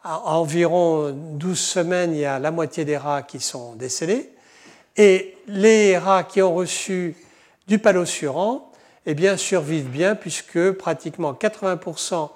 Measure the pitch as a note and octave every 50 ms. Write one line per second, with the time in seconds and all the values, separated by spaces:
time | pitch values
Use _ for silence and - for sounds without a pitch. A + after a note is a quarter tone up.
0 | - F3+ D#3+ E3 - F#3 D#3 E3 E3+ D3+ D3 E3+ F3 E3 E3 F3+ F3 E3+ D#3+ D#3
1 | D3+ C#3+ C#3 C3+ D#3+ D#3+ D3+ D3 D#3 F#3 F#3 D3+ - - - F#3 E3+ E3+ F3+ F3+
2 | F3+ E3+ E3 D3 D3 C#3+ C#3 C3+ C3 D3+ E3 E3 D#3+ D3+ - - D#3 D3 D3 C#3+
3 | C3+ D3 C#3+ C#3+ C3+ - - C3 A#2+ - - C3+ A#2+ A#2+ A#2 A2 B2 B2+ - -
4 | E3 D#3+ G#3 C4 D#4+ - - _ _ _ _ _ - - - _ _ _ _ -
5 | G#3+ G3+ F#3+ F#3+ F#3 - - - - - G3+ G3 G3 A3 A3 A3 G#3+ G3 F#3 F3
6 | E3 F#3+ G3 F#3 E3 - - G3+ F#3+ F#3 E3 F3+ F3+ E3 - - - - F#3+ F#3
7 | F3+ E3+ D3 - _ _ _ _ _ _ _ _ _ - G#3+ G#3+ G#3+ A3 F#3+ F3+
8 | F3 - - - E3 C#3+ C3 D#3 F#3 G#3+ B3 C#4+ - - - - _ _ _ _
9 | _ - D#3 D3 F3 G3 G3 F3 - - G3 F3 D3+ D3 D#3+ D#3 C#3 B2+ B2 C#3+
10 | E3+ G3 G#3+ G#3 - F3 D3+ - - - - E3+ E3+ F#3+ F#3+ F#3+ - F3 D#3+ E3
11 | - E3 D3+ - E3+ D3 C3 - - G#3+ G#3+ - G3+ F#3+ F3+ E3 - F#3 D#3+ -
12 | - - F#3 E3+ D#3 D3 -